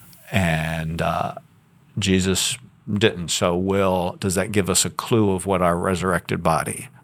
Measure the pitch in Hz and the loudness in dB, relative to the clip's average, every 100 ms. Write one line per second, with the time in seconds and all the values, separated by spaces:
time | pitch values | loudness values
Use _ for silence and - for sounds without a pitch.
0 | - - - 107 87 80 80 82 80 82 | -20 -20 -4 0 0 0 -2 -4 -6 -4
1 | 85 82 - - - _ _ _ _ - | -2 -2 -4 -6 -18 _ _ _ _ -4
2 | 98 95 92 95 - - - _ - 104 | 2 2 2 0 -2 -6 -12 _ -6 2
3 | 107 87 82 - 92 87 95 98 95 92 | 2 0 -4 0 2 2 2 2 2 2
4 | 87 - 98 90 95 104 90 90 90 - | -2 -2 -2 -2 0 0 0 0 0 -4
5 | - 117 101 95 92 92 90 87 92 92 | 0 2 4 0 0 2 2 2 0 0
6 | 92 85 - 92 87 78 - - - - | 0 0 -2 -2 0 0 -2 -8 -14 -20